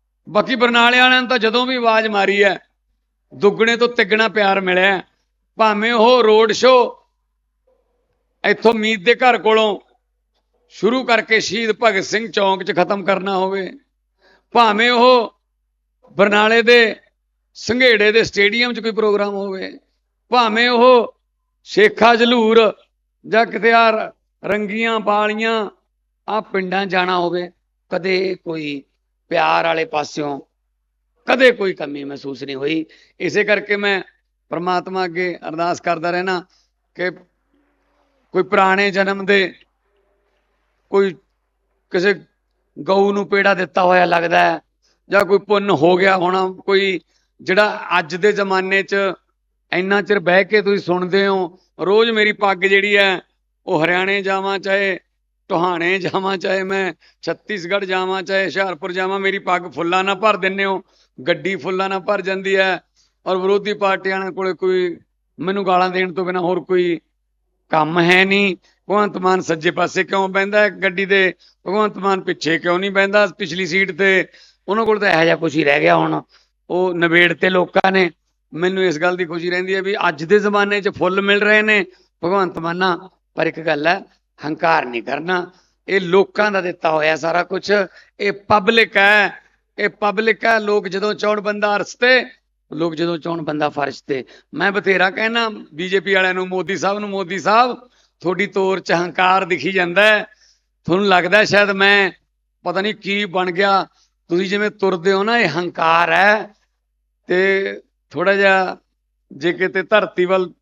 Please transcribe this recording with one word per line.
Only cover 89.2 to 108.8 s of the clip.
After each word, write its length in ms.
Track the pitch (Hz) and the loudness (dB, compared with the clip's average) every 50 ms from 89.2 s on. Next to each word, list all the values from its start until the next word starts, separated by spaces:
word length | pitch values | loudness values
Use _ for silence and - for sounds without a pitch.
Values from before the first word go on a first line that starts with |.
| 202 175 - - _ _ _ _ _ _ _ - | 2 0 -2 -8 _ _ _ _ _ _ _ -6
ਇਹ 100 | 208 202 | -6 -6
ਪਬਲਿਕ 560 | - - 214 208 196 208 220 226 214 - - | -4 -4 -4 -4 -2 0 0 -2 -2 0 0
ਹੈ। 140 | 226 226 220 | 0 0 0
ਲੋਕ 280 | 214 208 208 208 185 196 | 0 0 -2 -2 -2 -4
ਜਦੋਂ 260 | 170 196 202 214 208 | -6 -4 -4 -4 -4
ਚਾਹੁਣ 280 | - 208 208 214 214 | -2 -2 -2 -2 -2
ਬੰਦਾ 340 | 190 208 208 208 208 208 208 | -2 -6 -4 -2 -2 -2 -2
ਅਰਸ 200 | 202 180 - - | -2 -4 -6 -6
ਤੇ, 300 | - 240 247 254 247 233 254 - _ _ _ _ _ _ - 147 | -2 2 2 2 2 0 -4 -14 _ _ _ _ _ _ -14 -8
ਲੋਕ 220 | 151 165 170 160 | -6 -6 -6 -4
ਜਦੋਂ 220 | 151 170 170 170 156 | -4 -4 -4 -4 -6
ਚਾਹੁਣ 240 | - 170 170 170 | -6 -8 -8 -8
ਬੰਦਾ 280 | 156 160 151 151 151 147 | -6 -6 -4 -2 -2 -2
ਫਰਸ਼ 340 | 147 147 139 139 131 - _ - | -2 -4 -6 -6 -6 -10 _ -6
ਤੇ। 180 | 143 131 120 - - - _ _ - | -6 -6 -6 -10 -18 -20 _ _ -6
ਮੈਂ 180 | 147 175 202 | -2 -2 -2
ਬਥੇਰਾ 380 | 190 202 175 190 190 185 185 196 | -2 -2 0 0 0 2 0 0
ਕਹਿਣਾ 400 | 180 208 220 226 233 233 226 220 214 208 - - 151 | -2 -2 -4 -2 -2 -2 -4 -4 -6 -10 -16 -18 -12
ਬੀਜੇਪੀ 400 | 147 180 185 190 196 160 196 190 | -10 -8 -4 -4 -4 -2 0 0
ਵਾਲਿਆਂ 200 | 190 190 185 180 | 0 0 0 -2
ਨੂੰ, 140 | 185 185 185 | -4 -6 -6
ਮੋਦੀ 300 | 185 185 175 160 196 151 | -6 -6 -6 -6 -6 -4
ਸਾਹਿਬ 220 | 151 190 202 208 | -2 -4 -4 -4
ਨੂੰ, 100 | 208 202 | -6 -8
"ਮੋਦੀ 300 | 196 196 190 165 196 180 | -8 -8 -8 -6 -8 -6
ਸਾਹਿਬ, 500 | 139 180 214 226 254 247 233 240 - _ _ _ _ _ _ _ | -2 0 2 2 2 0 -2 -8 -12 _ _ _ _ _ _ _
ਤੁਹਾਡੀ 280 | - 170 180 170 202 196 | -6 -6 -2 -2 -4 -4
ਤੋਰ 320 | - 202 190 190 190 175 | -2 -4 -2 -2 -2 -4
'ਚ 120 | 160 - | -2 -2
ਹੰਕਾਰ 540 | 180 170 175 175 139 - 185 185 185 190 190 | -2 0 0 -4 -2 0 2 2 2 2 0
ਦਿਖੀ 260 | 165 180 143 127 185 | -2 -4 -4 -4 -4
ਜਾਂਦਾ 320 | 190 190 180 175 175 190 208 | -2 -2 -2 0 2 4 4
ਹੈ, 240 | 214 214 208 - - _ _ _ _ _ _ _ _ _ _ - | 4 4 2 -2 -6 _ _ _ _ _ _ _ _ _ _ -4
ਤੁਹਾਨੂੰ 220 | - 165 190 208 196 | -2 0 0 2 2
ਲੱਗਦਾ 360 | 190 180 165 175 190 214 208 | 2 2 2 4 2 2 2
ਸ਼ਾਇਦ 260 | 147 180 202 202 202 | 4 4 2 2 2
ਮੈਂ 420 | 196 196 196 202 202 202 196 175 - _ _ _ _ _ _ _ _ _ - | 2 2 4 4 4 4 4 0 -2 _ _ _ _ _ _ _ _ _ -8
ਪਤਾ 180 | 175 165 190 | -6 -4 -4
ਨਹੀਂ 140 | 196 214 208 | -4 -4 -6
ਕੀ 300 | - - 196 202 202 208 | -6 -6 -6 -4 -4 -4
ਬਣ 260 | 190 160 185 185 185 | -4 -2 -4 -4 -2
ਗਿਆ।" 360 | 170 180 202 196 196 190 160 - _ _ _ _ _ _ _ - | -2 0 2 2 2 2 0 -2 _ _ _ _ _ _ _ -4
ਤੁਸੀਂ 200 | 165 180 196 190 | -2 -2 -2 -2
ਜਿਵੇਂ 220 | 202 202 214 208 | -2 -2 -2 -4
ਤੁਰਦੇ 420 | 208 - 196 190 185 175 165 196 196 | -4 -2 -2 -2 -2 0 0 0 0
ਹੋ 100 | 190 202 | 0 0
ਨਾ, 160 | 220 233 240 | 0 0 2
ਇਹ 100 | 214 160 | 0 0
ਹੰਕਾਰ 600 | 143 170 180 170 - 180 165 160 165 165 170 165 | 0 -2 -6 -6 -4 -2 0 2 2 2 2 2
ਹੈ। 380 | 165 175 190 208 208 214 185 208 _ _ _ _ _ _ _ _ _ _ _ _ _ _ _ - | 2 2 4 4 2 0 -2 -10 _ _ _ _ _ _ _ _ _ _ _ _ _ _ _ -4
ਤੇ 540 | 185 180 190 196 196 190 196 202 202 202 _ _ _ _ _ _ | -2 0 2 2 0 0 -2 -6 -8 -12 _ _ _ _ _ _
ਥੋੜ੍ਹਾ 240 | - 143 175 190 202 | -8 -4 0 0 2
ਜਿਹਾ 440 | 196 202 196 190 190 185 180 185 - | 2 4 4 4 2 0 -2 -6 -12